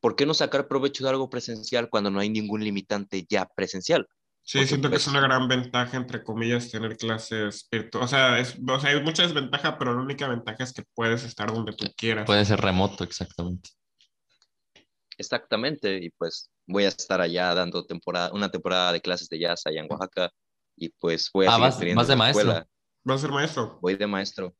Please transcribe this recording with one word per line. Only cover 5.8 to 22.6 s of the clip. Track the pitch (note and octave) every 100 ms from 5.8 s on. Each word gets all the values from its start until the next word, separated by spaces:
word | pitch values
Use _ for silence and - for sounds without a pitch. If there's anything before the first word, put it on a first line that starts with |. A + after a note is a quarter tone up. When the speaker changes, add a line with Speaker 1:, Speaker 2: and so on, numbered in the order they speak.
| A#2+ C3
Speaker 2:
entre | B2 A2+
comillas, | - A2 A#2 A#2+ A#2+
tener | A2 A2 A2
clases | A2+ A2+ - A2+ G#2 G2+ -
virtu-, | A2+ G#2+ A#2
o | B2
sea, | C#3 C3 A#2+
es, | B2+ - B2+
o | C3+
sea, | C#3+
hay | D3
mucha | D3+ D#3+
desventaja, | F3 D3+ C3 C#3+ F#3+ F3+
pero | B2 A#2+
la |
única | C3 C#3 C#3
ventaja | A#2+ A2+ A2
es | B2+
que | - - -
puedes | A2+ A#2+
estar | A#2+ - G#2+
donde | A2+ A2
tú | G#2 G2+ -
quieras. | A2+ A2 G#2
Speaker 3:
Puede | G#2 G#2
ser | G2+
remoto, | G2+ F#2 G2 -
exactamente. | F2+ - F#2 - F2 F2+ - _ _ _ _ _ _ _ _ _ _ _ _ _ _ -
Speaker 1:
Exactamente, | G2 A#2+ - G#2+ B2 D3+ G#2+ F#2+
y | F2
pues | _ E2 - - _ -
voy | F#2+ G2+
a |
estar | - - F#2
allá | F2 F2 F2+
dando | F2 F2 F2+ -
temporada, | F2 - F2 F2
una | G#2 G2+
temporada | F2+ F2+ F#2 F2+
de | F2
clases | - F2+ E2+
de | D#2+
jazz | E2+ E2+ -
allá | D#2
en | D#2
Oaxaca, | D#2 F#2 - F2+ _ _ _ _ _
y | E2
pues | _ F2 E2 -
voy | G2 F#2+
a |
Speaker 3:
Ah, | A2+
Speaker 1:
seguir | B2
Speaker 3:
vas, | A#2
Speaker 1:
teniendo | F2 F2+
Speaker 3:
vas | A#2+
de |
Speaker 1:
la | C3
Speaker 3:
maestro. | A2+ A#2+ G#2
Speaker 1:
escuela. | E2+